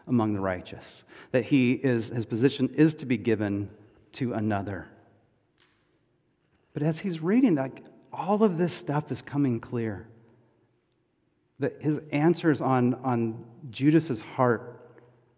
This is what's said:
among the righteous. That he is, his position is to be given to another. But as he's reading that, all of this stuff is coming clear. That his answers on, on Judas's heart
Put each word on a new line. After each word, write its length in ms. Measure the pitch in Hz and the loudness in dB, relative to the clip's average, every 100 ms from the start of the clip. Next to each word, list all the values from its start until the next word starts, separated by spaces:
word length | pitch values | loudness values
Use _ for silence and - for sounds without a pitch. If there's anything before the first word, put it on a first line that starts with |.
| - | -2
among 260 | 123 110 | 0 0
the 60 | 101 | 0
righteous. 640 | 95 90 90 - - - - - - | -2 -4 -8 -16 -16 -20 -20 -20 -4
That 120 | 135 | -2
he 300 | 113 143 123 | 2 4 4
is, 340 | 127 139 120 113 | 2 2 0 -2
his 180 | 120 107 | -6 -4
position 440 | 113 135 - 127 | 2 2 2 -2
is 260 | - 160 156 | 4 2 2
to 100 | 131 | -2
be 120 | 120 | -2
given 520 | 110 107 104 101 101 - - _ _ | 0 0 0 -2 -6 -12 -20 _ _
to 180 | - 120 | -6 -4
another. 560 | 110 107 101 98 95 78 - _ _ _ _ _ _ _ _ _ _ _ _ _ _ _ _ _ | -2 -2 -2 -4 -8 -10 -20 _ _ _ _ _ _ _ _ _ _ _ _ _ _ _ _ _
But 100 | - | -4
as 160 | 151 160 | -2 -2
he's 200 | 202 165 | -4 -4
reading 360 | 156 233 262 151 | 0 4 4 2
that, 260 | 135 - - - _ | 0 -8 -20 -20 _
all 300 | - 165 208 | -6 0 4
of 140 | 220 165 | 4 4
this 140 | 175 | 0
stuff 400 | - - 147 151 | -2 -4 -2 -2
is 100 | 127 | -6
coming 380 | - - 139 117 | -4 0 0 0
clear. 480 | - 120 113 101 - - - _ _ _ _ _ _ _ _ _ _ _ _ - | -2 -4 -4 -6 -12 -20 -20 _ _ _ _ _ _ _ _ _ _ _ _ -6
That 220 | 135 - | -4 -2
his 180 | 147 147 - | -2 -2 -2
answers 480 | 143 156 175 170 135 | 0 2 2 2 2
on, 320 | 131 131 123 127 | 2 2 2 0
on 400 | 135 120 113 113 - - 139 | 0 0 0 -4 -12 -18 -16
Judas's 500 | 110 139 160 160 117 | -2 4 4 2 -4
heart 580 | - - 127 110 - - - - - _ _ | -6 2 2 2 -2 -18 -20 -20 -20 _ _